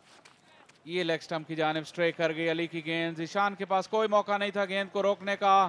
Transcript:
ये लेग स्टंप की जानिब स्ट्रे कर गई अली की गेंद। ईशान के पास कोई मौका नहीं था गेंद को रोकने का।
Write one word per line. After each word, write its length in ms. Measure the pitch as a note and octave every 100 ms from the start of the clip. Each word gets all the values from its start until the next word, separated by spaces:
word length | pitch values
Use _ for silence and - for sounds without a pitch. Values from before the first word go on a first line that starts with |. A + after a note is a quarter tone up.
| - - - - _ - - _ -
ये 160 | F3
लेग 180 | E3+ D#3+
स्टंप 260 | - D#3+ D#3
की 80 | D#3
जानिब 280 | D#3 D#3
स्ट्रे 280 | D3+ - E3+
कर 200 | E3 E3
गई 160 | D#3+ E3
अली 200 | E3 E3+
की 140 | E3
गेंद। 400 | D#3 E3 E3 E3
ईशान 340 | E3 G3+ G3+ F#3+
के 100 | F#3+
पास 220 | F#3+ F#3
कोई 200 | A3 A3
मौका 300 | G#3 G3+ G3+
नहीं 140 | G3+
था 140 | G3+ G3
गेंद 240 | F#3+ G3
को 120 | G3+
रोकने 340 | G3 G3 F#3+ G3+
का। 300 | G3 G3